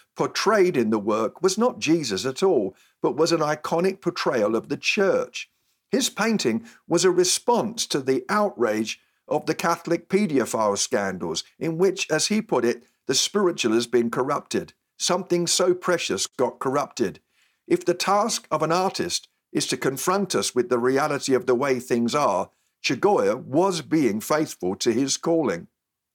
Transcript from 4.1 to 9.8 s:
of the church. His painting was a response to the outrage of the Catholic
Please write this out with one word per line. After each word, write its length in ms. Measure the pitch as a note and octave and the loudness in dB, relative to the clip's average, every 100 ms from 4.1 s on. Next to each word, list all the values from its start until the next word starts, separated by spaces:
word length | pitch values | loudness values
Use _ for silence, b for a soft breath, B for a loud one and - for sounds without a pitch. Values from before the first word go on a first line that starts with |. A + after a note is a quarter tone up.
| E3+ - C3 G#2 A2+ | -4 -2 0 2 0
of 100 | - | -2
the 80 | C#3+ | -4
church. 760 | - - G3 A#2+ - - - _ _ _ _ | -2 2 2 2 -2 -8 -14 _ _ _ _
His 200 | A#3 A#3+ | -2 -2
painting 560 | - A3 G#3+ A#2+ A2 B B - | 0 0 2 0 -2 B B -2
was 200 | E3+ F#3 | 2 4
a 60 | |
response 720 | F3 F#3 - - A#3 A#2+ - - | 4 2 0 0 0 0 -6 -4
to 140 | D3+ | -2
the 240 | C3 C3 - | 0 -2 0
outrage 720 | G#3 G#3 - A#2 G#2+ A2 - _ _ - | 0 0 0 0 0 -4 -8 _ _ -6
of 200 | D3 - | -4 -2
the 100 | D#3 | -2
Catholic 540 | F3+ E3 | 0 -2